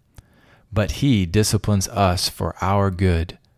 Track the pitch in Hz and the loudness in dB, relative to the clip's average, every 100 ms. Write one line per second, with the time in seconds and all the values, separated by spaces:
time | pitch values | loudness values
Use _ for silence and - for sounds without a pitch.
0 | _ - - _ _ _ _ 107 98 - | _ -20 -20 _ _ _ _ -4 -4 0
1 | 143 107 87 104 107 104 - 101 92 101 | 2 2 2 0 0 0 0 0 -2 0
2 | 95 90 - - 90 - 92 101 98 90 | 2 2 -4 -4 -6 -4 -2 0 0 0
3 | 95 85 82 - _ | 0 0 -2 -10 _